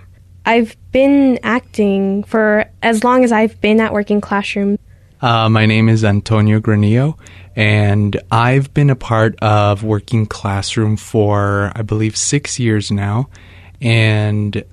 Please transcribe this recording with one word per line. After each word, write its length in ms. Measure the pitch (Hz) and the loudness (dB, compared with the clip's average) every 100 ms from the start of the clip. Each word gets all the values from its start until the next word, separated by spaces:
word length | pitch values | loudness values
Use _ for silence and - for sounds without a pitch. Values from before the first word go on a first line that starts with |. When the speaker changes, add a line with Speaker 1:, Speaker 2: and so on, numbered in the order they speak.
| - - - - - | -20 -20 -20 -8 0
Speaker 1:
I've 300 | 233 220 - - | 0 0 -6 -4
been 480 | 254 277 277 269 240 | 0 4 4 2 0
acting 840 | 220 240 - - 208 196 196 196 208 | -2 -4 -4 -2 0 0 -2 -4 -2
for 400 | 226 214 208 - - | 0 2 0 -2 -4
as 240 | 233 226 240 | -2 0 2
long 180 | 254 | 2
as 80 | 247 | 2
I've 300 | 220 220 - | 2 0 -2
been 180 | 208 214 | 0 0
at 140 | 220 | 0
Working 260 | 208 208 208 | -2 -2 -4
Classroom. 580 | - 202 208 208 202 208 - - _ _ | -2 -4 -4 -4 -4 -4 -8 -20 _ _
Speaker 2:
Uh, 260 | 123 117 110 | -2 0 2
my 180 | 110 110 | 2 2
name 220 | 110 110 | 2 2
is 160 | 113 | 2
Antonio 560 | 107 101 - 110 107 107 | 2 0 0 0 2 2
Granillo, 580 | 107 107 104 113 143 160 - - - - | 0 0 2 2 0 -4 -14 -20 -14 -2
and 640 | 107 104 104 104 104 101 - | 0 2 2 2 0 -4 -4
I've 440 | 113 120 135 135 | -2 2 0 0
been 160 | - 143 | 0 2
a 80 | 127 | 0
part 440 | - 113 110 - | 0 0 0 0
of 440 | 110 104 104 101 110 | 0 2 2 0 -2
Working 400 | 107 - 113 107 | -4 -2 -2 -2
Classroom 720 | - 104 98 95 - 107 107 | -6 -6 -6 -4 -2 -2 -2
for, 760 | - 113 104 101 101 101 101 113 | -2 0 2 2 0 -2 -2 -6
I 40 | |
believe, 360 | 107 107 110 - | -6 -4 -4 -4
six 420 | - 143 - - | -4 -4 -4 -4
years 320 | 120 107 98 | -2 -2 -2
now. 380 | 101 101 107 135 - - - - - | -4 -2 -4 -6 -10 -20 -20 -20 -8
And 840 | 117 113 110 107 107 104 104 101 - | -2 2 2 0 0 -2 -4 -6 -10